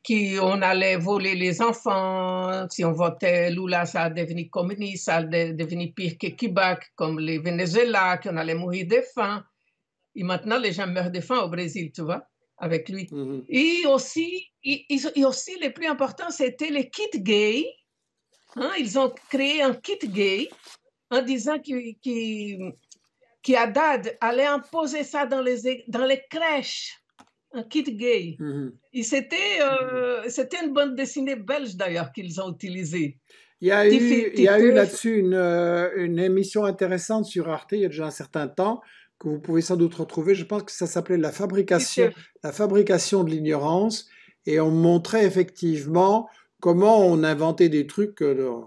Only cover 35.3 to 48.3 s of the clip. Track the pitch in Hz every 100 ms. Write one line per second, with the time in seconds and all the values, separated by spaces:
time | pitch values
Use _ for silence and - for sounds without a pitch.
35.3 | 185 175 170 170 175 180 196 175 170 185
36.3 | 190 196 214 202 190 185 185 - 220 202
37.3 | 180 160 151 - 208 185 151 156 147 139
38.3 | 156 147 - 196 240 - - _ - 156
39.3 | 151 160 165 165 180 165 170 156 - 165
40.3 | 196 170 208 202 - 170 175 165 175 156
41.3 | - 196 196 190 175 131 - - - -
42.3 | _ 151 143 208 202 208 180 - 196 165
43.3 | 160 156 147 147 175 220 220 - - -
44.3 | _ - 156 160 160 170 175 170 220 196
45.3 | 185 180 - 170 151 139 170 190 220 233
46.3 | - _ _ 175 175 208 220 185 165 156
47.3 | 147 165 165 175 151 147 - 208 - 147